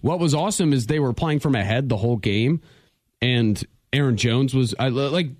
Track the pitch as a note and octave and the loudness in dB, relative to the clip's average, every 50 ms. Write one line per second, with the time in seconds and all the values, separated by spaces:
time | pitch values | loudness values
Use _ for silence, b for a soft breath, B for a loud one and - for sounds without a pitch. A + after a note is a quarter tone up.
0 | - C3 E3+ F3+ E3+ D#3+ C3+ D3+ E3+ G#3 G#3 - F#3 D#3 C#3 C3 A2+ A2 D3+ D#3 | -2 -2 -2 0 0 0 2 0 0 -2 -2 0 0 2 2 0 0 0 0 0
1 | C#3+ B2+ A2+ - E3+ D#3+ D3+ C#3+ - D#3 C3 A2+ F#2+ G2 A2 B2+ C#3+ B2+ A#2 G2 | 0 0 -2 -2 -2 -2 -2 0 0 0 0 0 0 0 0 0 0 0 -2 0
2 | G#2+ A#2+ A#2+ G#2+ - A2 G2 G#2+ A2+ C3+ E3 D#3+ b b b b b b b b | 0 0 0 0 0 0 0 2 2 0 0 -2 b b b b b b b b
3 | b _ _ - - B2+ B2+ A#2+ A#2 G#2+ G#2 - - - _ _ _ - - C#3 | b _ _ -4 -2 0 2 2 2 2 0 0 -4 -12 _ _ _ -4 -2 0
4 | C#3+ C3+ A#2 G2 - A#2+ A2+ B2+ C#3 C3 B2 C3 B2+ A2+ G#2 - A#2+ C3+ A#2+ C3 | 2 2 0 2 0 0 2 2 0 0 2 0 0 0 -2 -2 -2 -2 -2 -2
5 | C#3 C#3 D3 F3+ F3 C#3 B2+ | -2 -2 -2 -2 -2 -4 -6